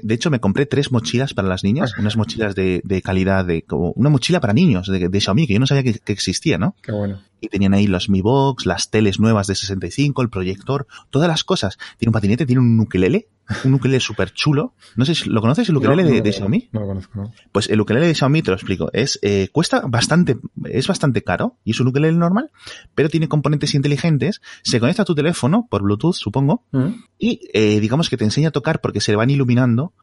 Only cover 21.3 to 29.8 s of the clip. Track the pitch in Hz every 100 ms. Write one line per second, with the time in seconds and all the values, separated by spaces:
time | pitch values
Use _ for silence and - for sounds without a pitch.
21.3 | 87 226 - - - 127 127 160 165 170
22.3 | 196 302 - - - - - 151 160 160
23.3 | 156 147 147 147 147 143 143 175 147 135
24.3 | - - - - 120 117 180 196 151 147
25.3 | 170 127 202 233 101 98 104 160 185 -
26.3 | 131 139 208 - 135 139 240 - _ 226
27.3 | - - - 208 208 107 139 165 123 110
28.3 | 117 156 - - 160 - 104 - 104 117
29.3 | 139 127 120 127 113